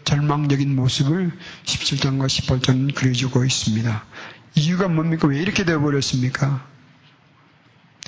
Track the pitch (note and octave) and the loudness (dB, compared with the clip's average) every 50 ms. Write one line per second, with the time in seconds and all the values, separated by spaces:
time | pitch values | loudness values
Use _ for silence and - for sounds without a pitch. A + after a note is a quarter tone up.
0 | - - D3+ C#3+ D3 D3 C#3+ D3+ D3+ C#3+ C#3+ C#3 C#3+ C#3+ C3+ C3 B2+ C3 - - | -4 0 0 2 2 2 2 2 2 2 2 2 2 0 0 2 0 0 0 0
1 | C#3 C#3 E3 F#3+ F#3 E3+ - - - - - - - - - - - - D3 C3+ | 0 0 0 0 0 -2 -4 -8 -14 -18 -20 -10 -8 -6 -6 -4 -4 -4 -2 0
2 | C#3+ C3+ C3+ C3+ C3+ C3 - - - - C3 B2+ - C3 B2+ C3 C3+ C#3+ C3+ - | 0 0 0 0 0 -2 -2 -2 0 0 0 2 2 2 2 2 0 -2 0 0
3 | C3+ B2+ B2 A#2+ C3 A#2+ - B2 B2+ C3 - - - A2+ G#2+ A2 A2+ A#2+ G#2+ G#2+ | 0 0 0 0 0 0 0 0 0 0 0 -2 0 0 0 0 0 -2 -2 -4
4 | - - - - - - - - - - - D#3 D3 E3 F3+ F3+ G3+ F3+ D#3+ D#3+ | -6 -12 -18 -18 -18 -18 -20 -20 -20 -4 0 0 2 2 2 2 2 2 2 2
5 | D#3+ E3 D#3+ D#3+ E3 D3 C#3 C#3+ F3+ G#3 G3+ - F#3+ E3+ E3 D3+ D3 D3 C#3+ C#3 | 2 0 0 2 2 2 2 0 0 -2 -2 0 0 2 2 2 2 2 0 0
6 | C3+ - - B2+ B2 C3 - - C#3 C#3 C#3 B2+ - - - - - - - _ | 0 0 0 0 0 -2 0 0 0 0 0 -2 -6 -10 -20 -20 -20 -20 -20 _
7 | - - - _ _ _ _ _ _ _ _ _ _ _ _ _ _ _ _ _ | -20 -20 -20 _ _ _ _ _ _ _ _ _ _ _ _ _ _ _ _ _
8 | - | -16